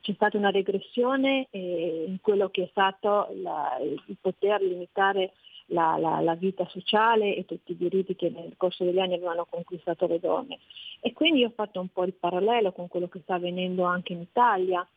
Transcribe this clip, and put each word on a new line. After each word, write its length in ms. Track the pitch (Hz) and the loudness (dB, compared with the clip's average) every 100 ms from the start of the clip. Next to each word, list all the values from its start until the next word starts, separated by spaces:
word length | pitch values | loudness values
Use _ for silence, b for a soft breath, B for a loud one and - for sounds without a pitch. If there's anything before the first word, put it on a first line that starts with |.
c'è 120 | - 196 | -6 0
stata 220 | 208 208 | 0 2
una 140 | 202 | 2
regressione, 960 | 196 190 196 - - 247 269 269 269 262 | 2 0 -2 -4 -2 0 2 2 0 -2
eh, 520 | 196 180 175 170 160 160 | -8 -4 -4 -2 -4 -6
in 120 | 190 | -2
quello 300 | - 202 190 | 2 2 2
che 140 | 196 | 0
è 40 | 175 | -2
stato 580 | - 190 190 208 208 - 190 | 2 2 2 0 2 0 -6
la, 360 | 180 156 151 143 | -6 -4 -4 -4
il 380 | 151 160 - 196 | -4 -6 -10 -6
poter 420 | 190 - 196 208 | -6 0 0 2
limitare 680 | 190 180 180 - 196 196 185 B B B _ | 0 -2 -6 2 2 2 -2 B B B _
la, 280 | 170 160 160 | 2 2 2
la, 220 | 160 160 | 0 2
la 160 | 165 170 | 0 0
vita 320 | 190 185 175 | -2 -2 -6
sociale 680 | 185 - 214 226 226 208 - | -6 0 2 4 4 2 -2
e 100 | 185 | -6
tutti 260 | 175 - | -12 -10
i 60 | 170 | -4
diritti 400 | 175 190 190 185 | 0 0 -2 -2
che 120 | 170 | -4
nel 240 | 170 170 - | -4 -14 -2
corso 260 | 180 180 | -2 0
degli 160 | 180 180 | 0 2
anni 140 | 185 | 0
avevano 340 | 175 175 170 170 | -2 -2 -4 -4
conquistato 580 | 170 175 180 - 165 175 | -8 -8 -8 -6 -2 0
le 120 | 170 | 0
donne. 400 | 175 180 175 175 B B B B | 0 -2 -4 -14 B B B B
E 140 | 254 | -6
quindi 320 | - 311 294 240 | 2 4 4 2
ho 80 | 226 | 0
fatto 240 | 208 185 | -6 -4
un 80 | 185 | -6
po' 160 | - | -2
il 100 | 185 | -2
parallelo 600 | 185 175 180 202 240 196 | -2 -2 0 2 2 0
con 160 | 180 175 | -2 -8
quello 180 | 180 180 | -6 -6
che 140 | 185 | -8
sta 120 | - 180 | -6 -4
avvenendo 480 | 175 180 185 185 180 | -2 -4 -2 0 0
anche 260 | 180 175 | 0 -4
in 80 | 175 | -10
Italia. 680 | 175 - 240 196 185 180 185 | -4 2 4 4 0 -2 -4